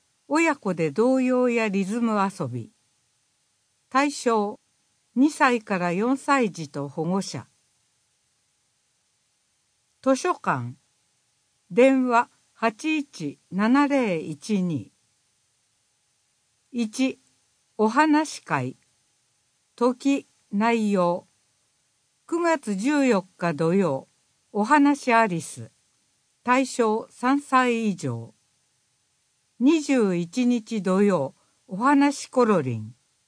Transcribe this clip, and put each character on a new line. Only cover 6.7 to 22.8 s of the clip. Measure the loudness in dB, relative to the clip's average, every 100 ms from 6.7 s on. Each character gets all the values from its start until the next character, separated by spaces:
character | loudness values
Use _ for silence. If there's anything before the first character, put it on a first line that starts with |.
| -10 -10
保 | -6 -4
護 | -4
者。 | -4 -12 -14 _ _ _ _ _ _ _ _ _ _ _ _ _ _ _ _ _ _ _ _ _ _ _ _ _
図 | -2 0
書 | 0 -4
館。 | -4 -4 -6 -12 _ _ _ _ _ _ _ _ _
電 | 4 4 4 2
話 | 0 0 _ _ _
八 | -4 -4 -4 -4
一 | -6 -10 -12 -12 _
七 | -2 2 2 2
零 | 2 0 -2
一 | -6 -12 -4 -2
二。 | -2 -4 -8 _ _ _ _ _ _ _ _ _ _ _ _ _ _ _ _ _ _
一、 | -6 -6 -2 -4 -4 _ _ _ _ _ -2
お | 0
話 | 2 4 2 0 -8
会。 | -4 -4 -4 -10 _ _ _ _ _ _ _ _ _ -2
時、 | -2 0 -2 -2 -4 _ _
内 | -2 0 2 0
容。 | 2 0 -2 -8 _ _ _ _ _ _ _ _ _ _
九 | -2
月 | 0 -2 -2
十 | -4